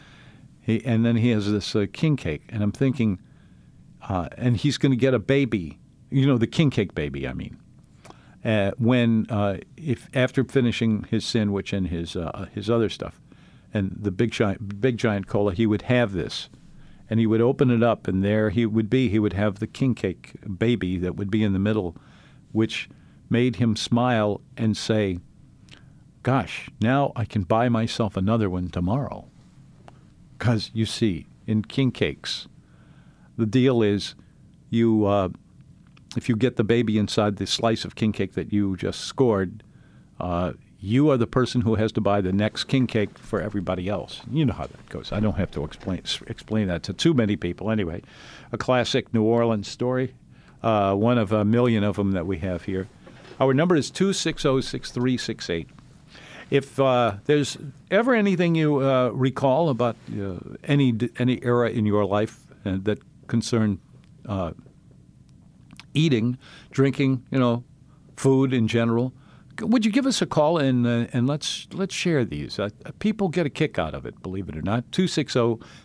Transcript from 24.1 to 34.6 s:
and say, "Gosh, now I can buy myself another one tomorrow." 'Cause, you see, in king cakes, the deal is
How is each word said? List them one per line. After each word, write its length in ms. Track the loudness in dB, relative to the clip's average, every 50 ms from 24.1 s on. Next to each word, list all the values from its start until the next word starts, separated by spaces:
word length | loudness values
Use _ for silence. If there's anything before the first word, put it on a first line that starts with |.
| 2 2 2 0 -2 -4 -8 -12 -8
and 220 | -4 -2 -2 -2 -2
say, 420 | -2 -2 0 0 0 0 -2 -6 -8 -14 -20 -20 -20 -20 -20 -20 -20 -20 -20 -20 -20 -20 -20 -20 -20 -20 -20 _ -2
"Gosh, 460 | 0 0 0 0 -2 -6 -12 -12 -14 -6 -2
now 300 | 0 2 2 2 2 0 -2
I 100 | -4 -6
can 180 | -4 -2 -4 0
buy 240 | 2 2 2 4 4
myself 460 | 2 2 0 0 -2 -2 -2 -2 -2
another 340 | -2 0 2 2 2 2 0
one 200 | -2 -2 -4 -4
tomorrow." 560 | -4 -2 -2 0 0 -2 -2 -4 -8 -12 -14 -16 -20 -20 -20 -20 -20 -20 -20 -20 -20 -20 -20 -20 -20 -20 -20 -20 -20 -20 -20 -20 -12 -4
'Cause, 340 | -2 0 0 0 -2 -4 -4
you 120 | -2 -2
see, 400 | -2 -2 0 0 0 0 -2 -6 -12 -20 -14 -6
in 180 | -2 -2 -2 -2
king 280 | -2 -2 0 0 0
cakes, 560 | 0 0 -2 -2 -2 -4 -8 -10 -10 -10 -12 -16 -20 -20 -20 _ -20 -20 -20 -20 -20 -20 -20 -20 -20 _ -20 -14 -6 -2
the 100 | -2 2
deal 340 | 4 4 4 4 4 4
is 340 | 4 4 2 0 -2 -6 -10 -16 -20 -20 -20 -20 -20 -20 -20 -20